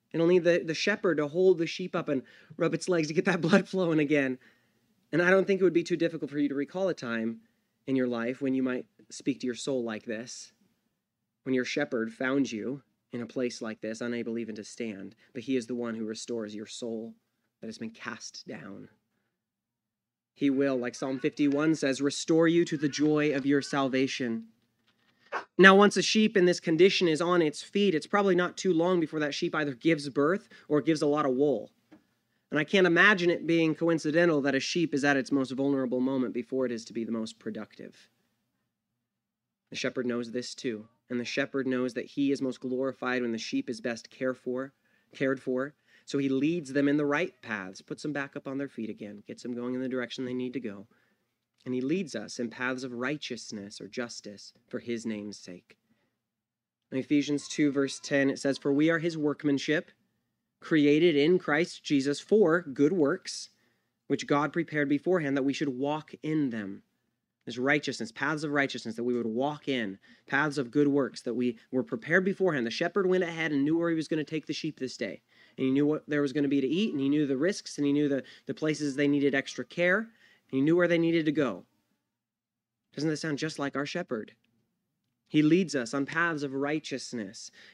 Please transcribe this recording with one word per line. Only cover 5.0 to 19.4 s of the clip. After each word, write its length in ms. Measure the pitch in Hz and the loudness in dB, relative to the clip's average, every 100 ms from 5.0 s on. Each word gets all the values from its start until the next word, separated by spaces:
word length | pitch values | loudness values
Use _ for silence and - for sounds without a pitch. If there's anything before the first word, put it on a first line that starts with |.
| _ | _
And 100 | 151 | 0
I 80 | 175 | 4
don't 160 | 190 190 | 4 4
think 140 | 190 | 2
it 40 | |
would 100 | 185 | 4
be 100 | 165 | 2
too 140 | 170 170 | 0 0
difficult 340 | 165 156 147 | -2 -2 -6
for 80 | 143 | -2
you 100 | 143 | -2
to 60 | 135 | -2
recall 320 | 143 185 190 | -4 -2 -2
a 40 | |
time 480 | 160 123 117 113 113 _ _ _ _ - | -2 -4 -2 -2 -4 _ _ _ _ -4
in 100 | 135 | 0
your 120 | 123 | 0
life 340 | 120 117 131 | -2 -4 -4
when 120 | 139 | -2
you 100 | 131 | 0
might 220 | 127 127 - _ - | 0 -4 -8 _ -20
speak 300 | - - 123 | -8 -4 -4
to 40 | 127 | -4
your 100 | 117 | -6
soul 280 | - 131 | -4 -4
like 220 | 117 107 120 | -4 -6 -8
this, 480 | 110 123 - - _ _ _ _ _ _ _ _ _ | -10 -10 -14 -18 _ _ _ _ _ _ _ _ _
when 100 | - | -2
your 120 | 131 123 | -2 0
shepherd 480 | - 147 123 113 | -2 -2 -2 -4
found 380 | 113 131 139 123 | -4 -2 0 0
you 300 | 113 101 143 - _ _ | -2 -6 -8 -12 _ _
in 100 | 123 | -10
a 40 | 117 | -8
place 360 | - 123 - | -4 -4 -4
like 200 | 113 107 | -10 -8
this, 180 | 110 113 | -8 -6
unable 380 | 120 120 117 113 | -6 -4 -4 -6
even 180 | 110 107 | -6 -10
to 80 | |
stand, 520 | 101 - 117 98 98 - _ | -14 -10 -8 -8 -14 -18 _
but 100 | - | -14
he 140 | 117 131 | -2 -2
is 100 | 113 | -2
the 80 | 123 | -6
one 200 | 120 113 | -4 -4
who 100 | 110 | -6
restores 500 | 110 - 120 107 104 | -8 -6 -6 -6 -10
your 100 | 110 | -12
soul 480 | - 120 113 113 113 _ _ _ _ | -10 -8 -8 -10 -16 _ _ _ _
that 80 | 117 | -16
has 100 | 110 | -12
been 120 | 113 | -12
cast 580 | - 120 117 - - - | -10 -12 -12 -14 -18 -16
down. 400 | 131 101 101 104 _ _ _ _ _ | -14 -14 -18 -20 _ _ _ _ _